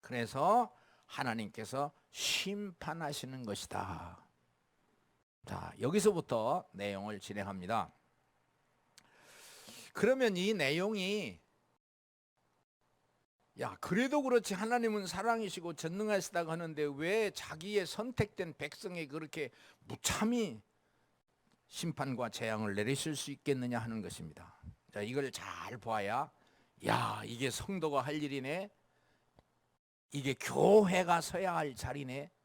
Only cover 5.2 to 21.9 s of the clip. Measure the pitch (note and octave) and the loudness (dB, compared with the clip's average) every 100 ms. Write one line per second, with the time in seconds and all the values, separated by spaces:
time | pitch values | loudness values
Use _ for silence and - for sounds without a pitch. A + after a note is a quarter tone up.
5.2 | _ _ - F#2+ E2 - A#2+ G3+ G3 F3 | _ _ -10 -8 -8 -2 2 6 4 4
6.2 | - A#2 A2+ F3 - F#3 G2+ G2 G#2 G#2 | 0 0 2 -2 -4 -6 -4 -4 -6 -8
7.2 | - G#2 G2 G2 F2+ A2+ E2 _ _ _ | -8 -6 -6 -6 -2 -2 -2 _ _ _
8.2 | _ _ _ _ _ _ _ - _ _ | _ _ _ _ _ _ _ -20 _ _
9.2 | - - - - - - - - G#3 C4 | -20 -20 -20 -20 -18 -18 -12 4 6 6
10.2 | A#3+ F3+ F#3+ G#3+ C#3 D#3+ G3 G#3+ F#3 G#3 | 6 4 2 4 4 4 2 0 0 0
11.2 | C#3+ F2 _ _ _ _ _ _ _ _ | -2 -8 _ _ _ _ _ _ _ _
12.2 | _ _ _ _ _ _ _ _ _ _ | _ _ _ _ _ _ _ _ _ _
13.2 | _ _ _ - B2 - - F3+ C4 D4 | _ _ _ -8 -8 -6 0 2 4 2
14.2 | C4 A#3+ - F#3 A3 A#3+ A3+ G#3+ F#3 F3 | 6 4 4 -2 2 2 2 0 -2 -2
15.2 | A3 A3+ G#3 F3+ E3+ D#3+ D#3+ F#3 G#3+ G3+ | 0 0 -2 -4 -6 -4 -4 -2 2 2
16.2 | F3 F3 E3 E3 E3 D3+ D3 C#3 E3 A3 | 2 -2 0 -2 -4 -2 -2 0 0 2
17.2 | G#3 - - D#3 F3+ G#3 F3 - A#3 A#3+ | 2 -2 -10 -8 -2 0 0 -4 -4 -2
18.2 | G#3 - F3 - D3+ - F#3 F3 D3 D3+ | -2 -2 -6 -6 -10 -8 -8 -8 -6 -8
19.2 | D#3 E3 C3+ - - - - - - - | -8 -6 -8 -8 -20 -20 -12 -4 -2 2
20.2 | A3 A#3+ G3+ A2 _ _ _ _ _ _ | 2 2 -2 -6 _ _ _ _ _ _
21.2 | _ _ _ _ _ - E3+ | _ _ _ _ _ -6 -4